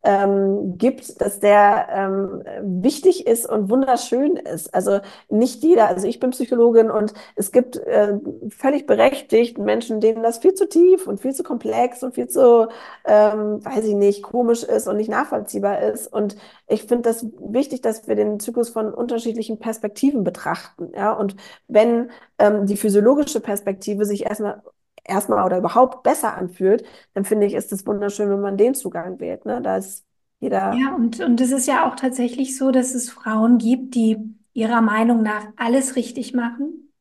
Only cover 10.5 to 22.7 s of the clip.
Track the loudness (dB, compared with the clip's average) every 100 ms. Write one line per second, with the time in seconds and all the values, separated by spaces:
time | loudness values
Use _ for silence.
10.5 | 4 4 4 6 6 2 -6 -6 -6 -6
11.5 | -6 -4 -2 -2 -2 -8 -6 -4 4 6
12.5 | 6 4 -4 -20 -10 2 4 4 2 -4
13.5 | -6 -6 -4 -2 2 2 2 -4 -2 0
14.5 | 0 0 -2 -2 -4 -2 -2 -2 -6 -6
15.5 | -4 -2 -2 -4 -4 -8 -4 -6 -6 -20
16.5 | _ _ -4 -2 -2 -2 -4 -8 -14 -6
17.5 | -4 -4 -4 -6 -6 -4 -2 -2 -2 -6
18.5 | -4 -4 -4 -6 -6 -6 -4 -4 -6 -8
19.5 | -8 -8 -8 -10 -2 0 0 -4 -4 -8
20.5 | -8 -10 -16 -14 -4 -2 -2 -6 -8 -20
21.5 | -20 _ 4 4 2 -2 -12 _ 2 2
22.5 | 4 0